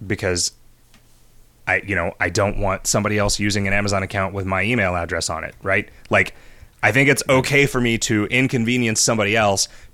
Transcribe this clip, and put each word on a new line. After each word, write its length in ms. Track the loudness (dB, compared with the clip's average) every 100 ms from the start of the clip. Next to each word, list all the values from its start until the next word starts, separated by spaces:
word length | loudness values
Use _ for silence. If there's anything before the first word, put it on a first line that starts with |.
| -6
because 480 | -4 -2 -2 -4 -6 -20 _ _ -20 _ -20 -20 -20 -20 _ -2
I, 140 | -2 0
you 100 | -2
know, 180 | -2 -2
I 100 | -2
don't 300 | 0 0 0
want 280 | -2 -2 -2
somebody 300 | -2 0 0
else 220 | 0 0
using 280 | -2 0 0
an 60 |
Amazon 300 | 0 0 -2
account 300 | -2 -4 -4
with 120 | -4 -4
my 180 | -2
email 320 | 0 0 0 -2
address 340 | -4 -4 -4
on 140 | -6
it, 120 | -8 -8
right? 280 | -2 -2 -2 -14 0
Like, 240 | 0 0 -4 -20 -20 -20 _
I 80 | 2
think 180 | 4 4
it's 120 | 2 4
okay 380 | 2 4 2 2
for 120 | 2
me 200 | 0 0
to 260 | 0 0 2
inconvenience 760 | 0 0 0 0 2 0 0
somebody 360 | 0 2 2 2
else 300 | 2 2 -2 -8 -8